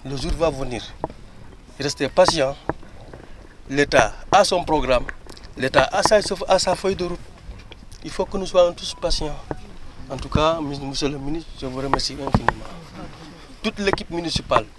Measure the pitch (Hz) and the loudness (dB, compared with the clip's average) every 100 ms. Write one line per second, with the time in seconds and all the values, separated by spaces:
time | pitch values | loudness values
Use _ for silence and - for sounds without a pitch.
0 | 131 139 156 143 165 135 135 120 - - | -6 -6 -2 2 2 0 -4 -4 -8 -10
1 | - - - - - - - - 139 - | -10 -10 -16 -18 -18 -18 -20 -6 -4 -2
2 | 139 - 180 165 135 139 - - - - | 2 6 6 6 0 0 -8 -8 -12 -16
3 | - - - - - - - 139 143 139 | -16 -18 -16 -16 -16 -20 -2 2 6 6
4 | 107 - - 185 196 180 160 151 127 123 | 6 0 4 6 6 2 2 0 4 2
5 | - - - - - - 131 139 131 190 | 2 -10 -16 -16 -16 -4 2 4 4 2
6 | 190 214 196 190 - 190 - 180 196 190 | 4 4 4 -4 4 4 4 0 0 0
7 | 175 175 - - - - - - - - | -2 -4 -10 -16 -16 -16 -16 -18 -18 -14
8 | - - 185 202 190 185 175 175 - - | -10 -4 -2 -2 2 4 4 2 -8 -4
9 | 175 - 151 143 - - - - - - | 0 2 0 -6 -6 -8 -8 -14 -14 -14
10 | - 135 135 156 156 165 147 143 139 139 | -10 -8 -2 4 4 2 -2 -4 -6 -2
11 | 143 143 139 165 - - 135 127 135 135 | -2 0 -2 -4 -6 -10 -8 -4 0 0
12 | - 135 139 - - - - - - - | 0 -6 0 0 0 -4 -12 -14 -14 -14
13 | - - - - - - 220 214 196 190 | -14 -14 -18 -18 -18 -6 -4 0 0 0
14 | 208 170 165 - - 120 107 | 0 -4 -2 -4 -2 -2 -2